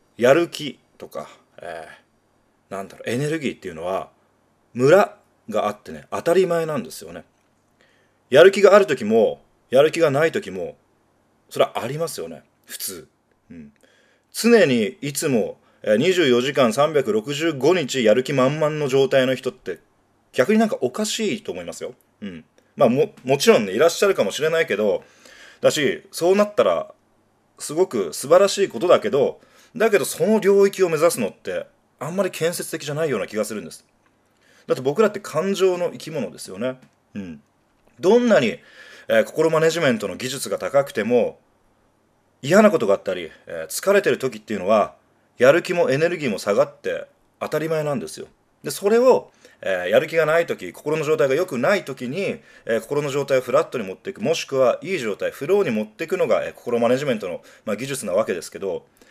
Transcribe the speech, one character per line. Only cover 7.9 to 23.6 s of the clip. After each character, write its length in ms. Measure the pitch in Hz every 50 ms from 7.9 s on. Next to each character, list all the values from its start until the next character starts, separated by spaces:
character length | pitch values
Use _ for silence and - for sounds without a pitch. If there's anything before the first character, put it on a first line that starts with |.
| _ _ _ _ _ _ _ -
や 140 | 127 143
る 80 | 175 196
気 100 | 196 208
が 140 | 196 190 196
あ 40 | 208
る 80 | 190
時 180 | - 143 - 107
も、 360 | 104 110 113 104 82 - - _ _ _ _ _ -
や 100 | 120 131
る 120 | 151 156
気 80 | 151 165
が 100 | 160 147
な 160 | 135 143 165
い 60 | 165
時 180 | 151 107 - 95
も、 260 | 92 92 85 78 - _ _ _ _ _ _ _ _ _ _ _ _ _ _ _
そ 120 | - 139
れ 40 | 131
は 160 | - - 101
あ 40 | 104
り 120 | 120 143 156
ま 100 | 165 151
す 120 | - 95
よ 80 | 82 82
ね、 140 | 78 71 _ _ _ _ _
普 120 | - - -
通。 300 | - 104 95 80 - _ _ _ _ _ _ _ _ -
う 40 | 87
ん。 180 | 82 76 - _ _ _ _ _ _ _ _ _ _ _ _
常 340 | - - - 226 240 214 180
に 320 | 143 123 117 104 95 - -
い 120 | 135 143
つ 160 | 139 - 165 151
も、 300 | 131 107 90 80 - _ _ _ _ _
え 100 | - 107
ー、 40 | 107
二 160 | 107 151 185
十 160 | 180 180 165 131
四 140 | 120 120
時 100 | 123 143
間 200 | 139 143 131 113
三 200 | 107 135 147 160
百 200 | 156 143 131 110
六 200 | 104 110 107 135
十 220 | 143 143 165 170 151
五 200 | 131 127 156 185
日 300 | 180 143 117 131 135 113
や 80 | 104
る 120 | 107 127 127
気 80 | -
満 260 | 143 135 127 135 151 156
々 120 | 156 151
の 180 | 156 151 147 131
状 200 | 131 135 135 131
態 180 | 139 135 127
の 80 | 131 131
人 140 | 127 - 123
っ 20 |
て、 260 | - _ - 95 85 - _ _ _ _ _ _ _ _ _ _
逆 200 | - - 127 180
に 60 | 214 220
な 80 | 226
ん 20 | 202
か 80 | - -
お 100 | - 123
か 140 | - - 214
し 340 | 214 - - 220 185 127 107
い 40 |
と 100 | - -
思 100 | 87 87
い 20 | 85
ま 80 | 85
す 120 | 82 - 85
よ。 100 | - - _ _ _ _ -
う 60 | 107
ん。 180 | 98 87 80 - _ _ _ _ _ _
ま 100 | - 143
あ、 20 | 117
も、 260 | 123 143 151 143 - - -
も 140 | 131 139 139
ち 100 | - 226
ろ 100 | 208
ん 80 | 139